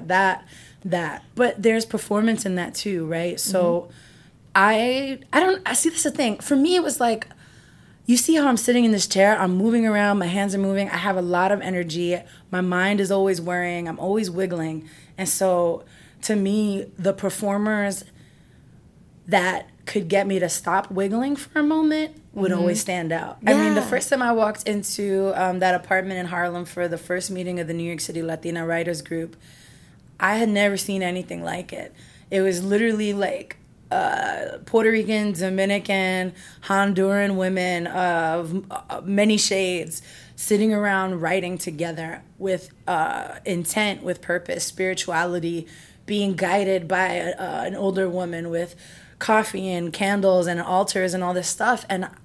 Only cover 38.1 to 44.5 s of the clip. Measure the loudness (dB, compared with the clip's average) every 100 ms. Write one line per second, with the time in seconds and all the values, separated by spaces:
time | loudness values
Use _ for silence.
38.1 | 2 0 -2 -4 -6 -6 -12 -10 -10 -2
39.1 | 2 4 4 2 0 0 -2 -4 -10 -12
40.1 | -20 -20 -6 0 2 4 2 2 0 0
41.1 | -2 -2 -2 -2 -6 -8 -6 -6 -6 -10
42.1 | -12 -18 -8 -4 -4 -4 -12 -4 0 0
43.1 | -2 -8 -10 -4 -4 -2 0 0 -2 -6
44.1 | -6 -4 -4 -4